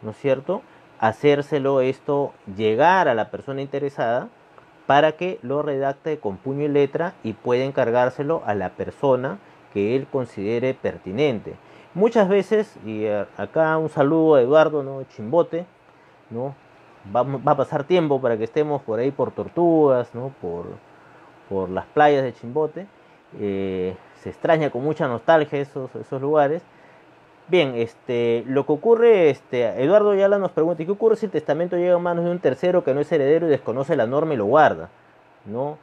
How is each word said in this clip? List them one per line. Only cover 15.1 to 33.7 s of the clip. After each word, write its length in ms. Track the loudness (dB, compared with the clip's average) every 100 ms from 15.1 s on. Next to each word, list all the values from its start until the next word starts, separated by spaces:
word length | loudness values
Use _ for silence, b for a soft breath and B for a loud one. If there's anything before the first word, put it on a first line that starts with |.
| -12 -2 0 0 -4 -10 _ _ b b b _
¿no? 240 | -10 -10 -12 _ -20 -20 -20 -6 -2
Va, 80 |
va 300 | -2 -2 0
a 40 | 0
pasar 280 | 0 -4 0
tiempo 340 | 0 2 0
para 180 | 0 -2
que 60 |
estemos 380 | -2 -2 -2 -4
por 180 | -4 -2
ahí 120 | -2
por 200 | -2 -4
Tortugas, 840 | -4 -8 0 2 4 4 4 -2
¿no? 200 | -8 -12 -10
Por, 240 | -10 -8 -12 -16 _ B B B B -20 -8
por 200 | -6 -4
las 160 | -6 -4
playas 380 | 2 4 4
de 100 | -2
Chimbote. 540 | -8 -10 -4 -6 -6 -18 b b b _ -10
Eh, 560 | -6 -4 -6 -4 -6 -8 -18 -16
se 80 | -16
extraña 400 | -8 0 0 0
con 120 | -4
mucha 240 | -6 -4 -4
nostalgia 520 | -4 2 2 2 -6
esos, 360 | -8 -10 -12 -12
esos 260 | -10 -8
lugares. 420 | 0 2 2 -2 -8 b b b b _ _ _ -2
Bien, 280 | 0 2 -2
este, 680 | -6 -6 -6 -2 0 0 0
lo 200 | -4 0
que 80 |
ocurre, 560 | -2 2 4 6 6 4
este, 520 | 2 _ -2 -2 0
Eduardo 300 | 4 4 4
Ayala 260 | 2 2 2
nos 140 | 0
pregunta, 320 | 0 -2 -2
"¿Y 20 | -4
qué 40 |
ocurre 240 | 0 0 0
si 120 | -2
el 40 |
testamento 460 | -4 -2 -2 -2 0
llega 180 | 2 2
a 40 |
manos 260 | 2 -2 -2
de 60 |
un 80 | 0
tercero 440 | -2 0 0 2
que 100 | 0
no 60 | -2
es 120 | 0
heredero 360 | 0 2 2 2
y 40 |
desconoce 440 | 0 0